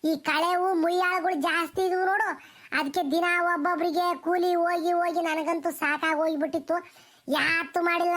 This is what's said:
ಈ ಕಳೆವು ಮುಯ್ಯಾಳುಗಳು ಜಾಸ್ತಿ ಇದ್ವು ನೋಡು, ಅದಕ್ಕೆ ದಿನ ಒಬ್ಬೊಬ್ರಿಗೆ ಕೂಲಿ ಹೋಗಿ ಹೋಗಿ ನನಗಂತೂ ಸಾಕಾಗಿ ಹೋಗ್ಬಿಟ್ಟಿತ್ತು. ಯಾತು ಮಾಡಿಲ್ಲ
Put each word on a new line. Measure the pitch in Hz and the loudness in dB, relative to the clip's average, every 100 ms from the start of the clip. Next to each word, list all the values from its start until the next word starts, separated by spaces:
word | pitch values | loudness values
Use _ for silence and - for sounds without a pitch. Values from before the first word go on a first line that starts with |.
| 311 | -2
ಈ | 302 | -2
ಕಳೆವು | 311 311 339 359 370 | 0 0 2 2 2
ಮುಯ್ಯಾಳುಗಳು | 359 330 359 359 370 339 330 | 2 2 2 2 0 0 0
ಜಾಸ್ತಿ | 330 330 330 - | 0 0 -2 -2
ಇದ್ವು | 381 370 381 | 0 0 0
ನೋಡು, | 403 427 294 - - - 311 | 0 0 -4 -10 -20 -6 -4
ಅದಕ್ಕೆ | 285 359 294 | -2 -2 0
ದಿನ | 320 349 349 | 0 2 2
ಒಬ್ಬೊಬ್ರಿಗೆ | 349 349 320 339 349 320 349 339 | 0 0 0 0 -2 0 0 -2
ಕೂಲಿ | 320 359 359 349 | -2 0 2 2
ಹೋಗಿ | 339 349 330 | 2 0 0
ಹೋಗಿ | 349 349 339 | 0 0 0
ನನಗಂತೂ | 339 311 311 339 330 | -2 -2 -2 -2 -4
ಸಾಕಾಗಿ | - 294 294 320 311 | -2 0 2 0 0
ಹೋಗ್ಬಿಟ್ಟಿತ್ತು. | 320 311 285 330 - 339 - - - - - | 0 0 -2 -2 -2 -4 -6 -18 -20 -16 -4
ಯಾತು | 285 294 330 339 359 | 0 2 0 0 0
ಮಾಡಿಲ್ಲ | 339 339 349 | 0 2 2